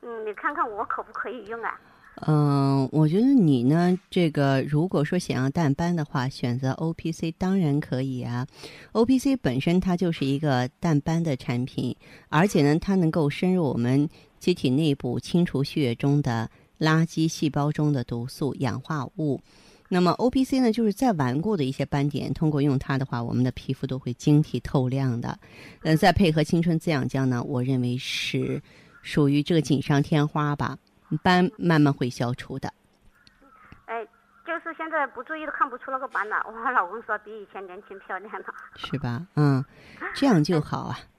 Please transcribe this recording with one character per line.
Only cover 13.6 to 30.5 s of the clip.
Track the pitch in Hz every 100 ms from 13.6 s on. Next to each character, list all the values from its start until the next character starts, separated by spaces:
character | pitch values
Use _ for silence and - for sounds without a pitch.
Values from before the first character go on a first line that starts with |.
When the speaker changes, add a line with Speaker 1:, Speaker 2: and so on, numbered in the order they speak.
Speaker 2:
我 | 156
们 | 117 120 131 147 - - _
机 | -
体 | 180 139
内 | 127 160
部， | 139 127 123
清 | - 175 175
除 | 131
血 | 139 -
液 | 135
中 | 117 139 143
的 | 143 113 113 _ _ _
垃 | 156 156 165
圾 | - 160
细 | - 156
胞 | 135 147
中 | 151 151
的 | 143
毒 | 120 120 120
素、 | - 143 -
氧 | 131 107
化 | 127 156 120 -
物。 | 156 131 _ _ - - _
那 | 185
么 | 180
O | - 233
P | 262
C | 262 269
呢， | 247
就 | 220
是 | 226
再 | 196 262
顽 | 185 131 127
固 | 202 208
的 |
一 | 131
些 | 135
斑 | 139 143 143
点， | 143 -
通 | 135 156
过 | 147
用 | 147 135
它 | - 135
的 |
话， | 135 120
我 | 117
们 | 113
的 | 127
皮 | - -
肤 | 135 135
都 | 131
会 | 131
晶 | 120 - 147
莹 | 151 123
透 | - 147 127
亮 | 135 135 117
的。 | 120 - - - - -
呃， | - 160
再 | 190
配 | 170 190
合 | 156
青 | 147 170
春 | 170 160
滋 | -
养 | 151 131
胶 | 135 131
囊， | 123 -
我 | 139
认 | 123 131
为 | 123 123
是 | - - - 135 131 131 - - - -
属 | - - 143
于 | 143
这 | 147
个 | 165
锦 | 151 135
上 | - 143
添 | - 156 151
花 | - 147